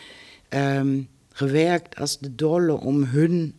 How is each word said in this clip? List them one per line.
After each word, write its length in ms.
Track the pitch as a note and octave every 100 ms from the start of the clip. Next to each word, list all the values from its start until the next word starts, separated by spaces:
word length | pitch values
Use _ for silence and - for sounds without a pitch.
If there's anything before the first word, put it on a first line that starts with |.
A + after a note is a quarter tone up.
| - - - - _
ehm, 520 | C#3 C#3 C#3 C3+ C3+ C3+ _ _
gewerkt 640 | - C#3 D3+ E3 F3 - -
als 220 | C#3+ -
de 160 | C#3
dolle 460 | A#2+ D#3 F3 E3 C#3+
om 220 | C3 C#3+
hun 500 | C3 C#3+ E3 F3 D#3+